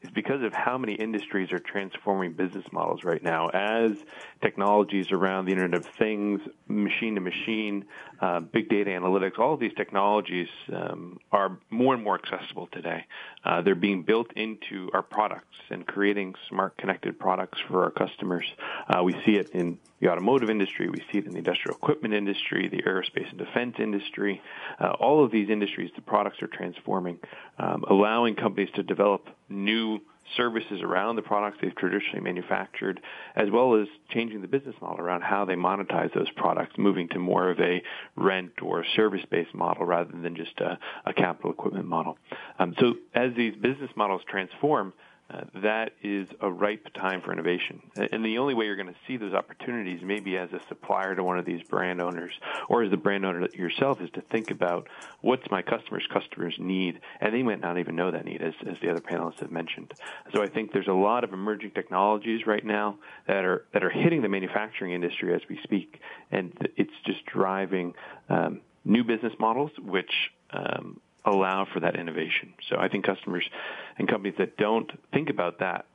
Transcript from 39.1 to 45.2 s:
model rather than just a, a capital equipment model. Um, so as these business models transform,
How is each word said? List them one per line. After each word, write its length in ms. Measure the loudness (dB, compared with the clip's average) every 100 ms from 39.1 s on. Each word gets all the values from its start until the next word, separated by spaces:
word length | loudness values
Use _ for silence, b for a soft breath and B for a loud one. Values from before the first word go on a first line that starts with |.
| 2 0 -2 0 -2
model 300 | 0 0 2
rather 260 | 2 0
than 240 | -4 -6 -6
just 240 | -10 -4
a, 180 | -4 -4 B B -4
a 80 |
capital 380 | 0 0 0 -4
equipment 340 | -2 -2 -2 -2
model. 320 | -2 -2 -6 B B B B
Um, 160 | -2 4
so 160 | 4 4 -2
as 200 | 0 0 2
these 200 | 0 2
business 360 | 0 0 -8 -2
models 260 | 0 0 -2
transform, 680 | -4 -4 -2 2 2 0 -8 b b